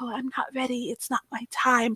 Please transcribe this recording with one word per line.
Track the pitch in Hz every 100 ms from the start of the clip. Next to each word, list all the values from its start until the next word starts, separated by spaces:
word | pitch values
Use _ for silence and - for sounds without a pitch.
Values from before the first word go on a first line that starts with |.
No, | 240
I'm | 226 262 -
not | -
ready. | 262 254 247 247
It's | 240 -
not | 254 _
my | 233 240
time | - 254 247 233